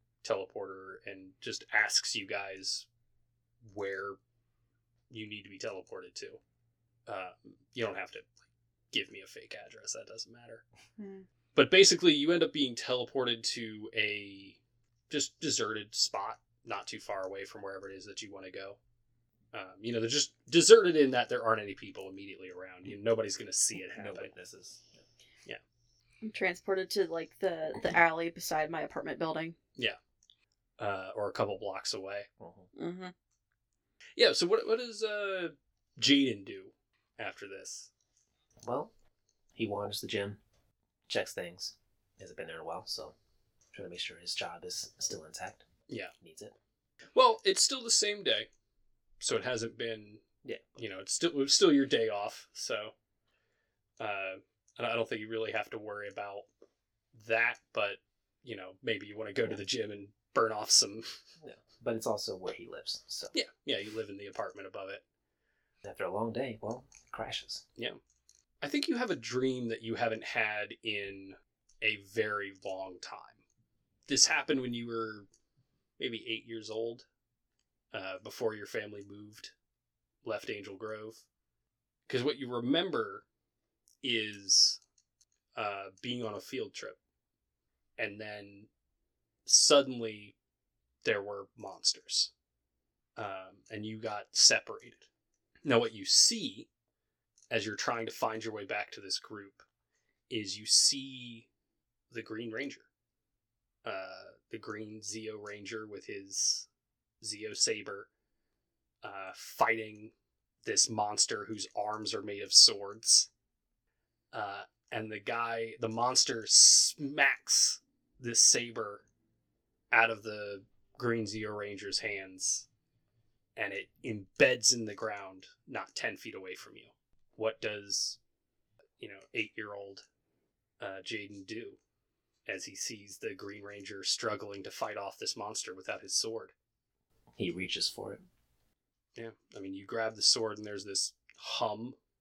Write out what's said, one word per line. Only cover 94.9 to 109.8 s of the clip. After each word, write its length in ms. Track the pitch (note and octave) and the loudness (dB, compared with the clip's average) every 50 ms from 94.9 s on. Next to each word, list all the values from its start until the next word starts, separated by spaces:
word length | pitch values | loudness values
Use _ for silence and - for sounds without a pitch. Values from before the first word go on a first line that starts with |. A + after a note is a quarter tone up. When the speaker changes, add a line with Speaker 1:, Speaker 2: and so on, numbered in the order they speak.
| - _ - _ _ _ _ _ _ _ _ _ _ - - | -20 _ -20 _ _ _ _ _ _ _ _ _ _ -6 2
Speaker 1:
Now, 140 | C#3+ A#2+ A#2 | 6 6 6
what 140 | A#2+ A2 | 6 4
you 120 | A2 G#2 F#2+ | -2 -6 0
see 640 | - - - - - A#3 A3 D#3+ A2+ - - - - _ _ _ _ _ _ _ _ _ _ _ _ _ _ _ _ | 4 6 8 8 6 4 0 -4 -6 -8 -10 -16 -20 _ _ _ _ _ _ _ _ _ _ _ _ _ _ _ _
as 140 | A#2+ A2+ G#2 | -2 -2 -2
you're 120 | A2 G#2 | -2 -4
trying 280 | - - C3 A#2+ A2+ A2+ | -4 -2 -2 -2 -2 -4
to 60 | A2 | -6
find 320 | - - B2+ A2+ A2 A2+ A2 | -2 -2 -2 -2 -2 -4 -6
your 80 | A2+ | -8
way 120 | G#2+ G#2 G2+ | -8 -8 -8
back 240 | F#2+ G#2 G#2 G#2 - | -6 -4 -6 -6 -6
to 80 | - G#2 | -10 -14
this 180 | G2 F#2+ - - | -8 -6 -6 -6
group 440 | - - A2 G#2 G2 G2 _ - - _ _ _ _ _ _ _ _ _ _ _ _ _ | -6 -12 -14 -14 -14 -18 _ -20 -20 _ _ _ _ _ _ _ _ _ _ _ _ _
is 280 | B2 A2 G#2 F#2+ G2 G#2+ | -6 -6 -4 -6 -8 -8
you 80 | G#2+ | 2
see 800 | - - - - - C#3+ C3+ C3+ C3+ C3 B2+ B2 A#2+ A#2 - - _ _ _ _ _ _ _ _ _ _ _ _ _ | 4 6 8 8 6 4 2 -6 -10 -12 -12 -12 -14 -14 -16 -18 _ _ _ _ _ _ _ _ _ _ _ _ _
the 100 | A#2+ A#2 | -10 -10
Green 300 | A2 - A2 A2 A#2+ A2+ | -8 -6 -8 -6 -6 -6
Ranger, 320 | G#2+ B2 C#3+ C#3 - - _ _ _ _ _ _ _ _ _ _ _ _ _ _ _ _ _ _ _ _ - | -6 -6 -6 -6 -8 -12 _ _ _ _ _ _ _ _ _ _ _ _ _ _ _ _ _ _ _ _ -8
uh, 480 | A2 G2 F#2+ F#2+ F#2 F#2+ F#2+ F#2+ - - _ _ _ | -8 -6 -6 -8 -10 -14 -16 -18 -20 -20 _ _ _
the 80 | - G#2+ | -14 -12
green 420 | - A#2 G#2+ G#2+ A2 G#2+ A2 A2 | -10 -10 -10 -10 -10 -12 -12 -12
Zeo 320 | G#2+ A2 A2 A2 A2 G#2+ G#2+ G#2 | -10 -10 -10 -8 -8 -8 -10 -10
Ranger 440 | G#2 G#2 G2+ G#2 G2+ G2 A2+ A2 A2 | -12 -14 -14 -12 -10 -10 -10 -10 -10
with 200 | G#2+ G2+ F#2+ - | -10 -12 -14 -12
his 640 | - G#2 G2 G2 G2 - - - - - - - - _ _ _ _ _ _ _ _ _ _ - | -12 -12 -12 -10 -6 -4 0 0 0 0 -2 -4 -12 _ _ _ _ _ _ _ _ _ _ -10
Zeo 320 | G#2+ G#2+ G#2 G#2+ G#2+ G2+ | -10 -8 -8 -8 -8 2
Saber, 520 | - - A#2+ A2 G#2 G2+ G#2 G2+ G2+ G#2 - _ _ _ _ _ _ _ _ _ _ _ _ _ _ _ _ _ _ | 2 2 2 2 -2 -4 -8 -10 -10 -12 -16 _ _ _ _ _ _ _ _ _ _ _ _ _ _ _ _ _ _
uh, 300 | - G#2 G2+ G2 F#2+ F#2+ - | -14 -12 -10 -8 -10 -10 -10
fighting 800 | - - - - - B2+ B2 A2+ A2 | -12 -14 -14 0 2 4 4 4 0